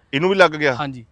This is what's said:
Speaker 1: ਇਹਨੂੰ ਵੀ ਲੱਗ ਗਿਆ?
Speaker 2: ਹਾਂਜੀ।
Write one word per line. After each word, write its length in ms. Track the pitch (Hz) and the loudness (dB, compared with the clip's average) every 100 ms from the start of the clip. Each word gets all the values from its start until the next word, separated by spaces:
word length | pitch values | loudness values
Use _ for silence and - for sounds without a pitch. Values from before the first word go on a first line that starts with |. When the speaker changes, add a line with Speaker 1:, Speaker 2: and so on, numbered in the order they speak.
| _ | _
Speaker 1:
ਇਹਨੂੰ 160 | 139 180 | -4 0
ਵੀ 60 | 196 | 4
ਲੱਗ 160 | 170 | 2
ਗਿਆ? 240 | 156 143 123 | 2 -2 -2
Speaker 2:
ਹਾਂਜੀ। 300 | 143 127 113 | -6 -12 -18